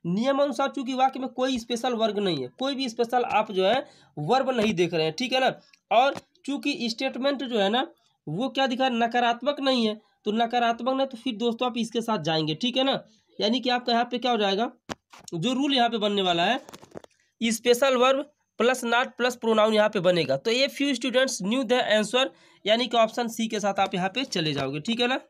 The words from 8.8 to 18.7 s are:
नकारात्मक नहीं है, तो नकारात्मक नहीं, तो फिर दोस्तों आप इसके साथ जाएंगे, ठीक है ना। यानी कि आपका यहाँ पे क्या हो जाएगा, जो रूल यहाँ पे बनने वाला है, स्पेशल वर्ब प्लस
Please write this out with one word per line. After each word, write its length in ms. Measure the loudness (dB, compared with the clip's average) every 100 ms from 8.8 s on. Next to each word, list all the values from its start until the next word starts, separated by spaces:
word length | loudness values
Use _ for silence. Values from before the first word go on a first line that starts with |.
| 0
नकारात्मक 720 | 2 0 2 0 0 -2 -2
नहीं 260 | 0 2 0
है, 140 | -2 _ _
तो 80 | -2
नकारात्मक 600 | 0 0 2 0 0 -2
नहीं, 120 | 0 -2
तो 100 | -4
फिर 200 | -8 -2
दोस्तों 300 | -2 0 -4
आप 80 | -2
इसके 240 | -4 -4
साथ 180 | -2 -2
जाएंगे, 360 | 0 0 -2
ठीक 220 | -2 -2 0
है 80 |
ना। 200 | 0 -2 -8 _ _ -4
यानी 200 | -2 0
कि 100 | -2
आपका 220 | -2 0
यहाँ 120 | 0
पे 140 | 0 -2
क्या 120 | -2
हो 80 | 0
जाएगा, 340 | 0 0 -4 -6 -14 -14 _ -20 -10
जो 180 | -4 -2
रूल 220 | 0 0
यहाँ 140 | 2 2
पे 100 | 0
बनने 240 | 0 0
वाला 220 | 0 2
है, 220 | 0 -2 -6 -20 -20 -20 -20 _ _ _
स्पेशल 540 | -2 0 2 4 4 4
वर्ब 360 | 4 2 -2 _ _ 0
प्लस 260 | 2